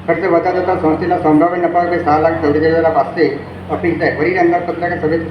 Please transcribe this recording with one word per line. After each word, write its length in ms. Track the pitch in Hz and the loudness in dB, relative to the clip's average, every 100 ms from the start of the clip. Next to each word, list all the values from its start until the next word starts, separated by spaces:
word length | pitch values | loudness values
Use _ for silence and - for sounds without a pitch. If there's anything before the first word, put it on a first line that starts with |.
| - | -4
खर्च 160 | 165 | -2
वजा 260 | 180 170 180 | 0 0 2
होता 280 | 185 180 175 | 0 0 0
संस्थेला 360 | 156 156 180 180 | 0 0 0 0
सव्वीस 1500 | 160 151 170 175 175 175 175 170 - 151 165 165 151 147 | 4 4 4 2 0 0 0 0 0 2 2 0 0 2
हजार 280 | 160 165 160 | 2 2 2
पाचशे 680 | 151 - 175 143 135 - - - | 2 0 0 0 0 -10 -14 -8
अपेक्षित 320 | 151 175 147 | -4 -2 0
आहे. 180 | 156 135 | -2 0
वरील 180 | 160 185 | -2 2
अंदाजपत्रकात 600 | 170 175 175 160 175 175 | 2 0 -2 -4 -4 -2
सभेत 220 | 156 165 160 | -2 -2 -4